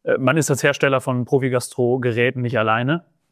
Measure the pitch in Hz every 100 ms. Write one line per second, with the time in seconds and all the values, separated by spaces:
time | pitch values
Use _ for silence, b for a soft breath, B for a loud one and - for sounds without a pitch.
0 | - 123 131 160 147 135 147 135 139 135
1 | 135 123 117 139 131 123 - - 120 131
2 | 123 113 123 127 120 117 110 113 127 170
3 | - _ _